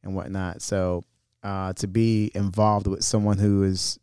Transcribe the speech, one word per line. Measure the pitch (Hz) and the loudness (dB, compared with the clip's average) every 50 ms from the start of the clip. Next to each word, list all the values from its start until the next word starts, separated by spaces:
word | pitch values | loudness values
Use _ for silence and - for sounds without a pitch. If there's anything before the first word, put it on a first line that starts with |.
| _ | _
and | 95 95 | -6 -6
whatnot. | 95 - - 95 95 95 90 85 - | -6 -6 -4 -6 -4 -4 -4 -6 -8
So, | - - - 98 92 90 90 87 82 _ _ _ _ _ _ _ | -8 -4 -2 -2 0 0 -2 -4 -6 _ _ _ _ _ _ _
uh, | _ 101 98 98 95 95 92 | _ -8 -6 -4 -4 -6 -6
to | - - 98 | -6 -6 -2
be | 92 113 113 113 113 107 104 107 - | 0 2 2 4 2 2 0 -2 -2
involved | 101 101 101 90 104 107 107 107 104 101 101 | -2 -2 -2 2 2 4 4 4 2 0 -2
with | 95 - - | -2 -2 -2
someone | - - 110 104 104 104 98 | 0 0 2 2 2 2 2
who | 101 104 101 98 98 | 4 4 4 4 4
is | 95 95 92 - - - - | 2 2 0 -2 -4 -6 -8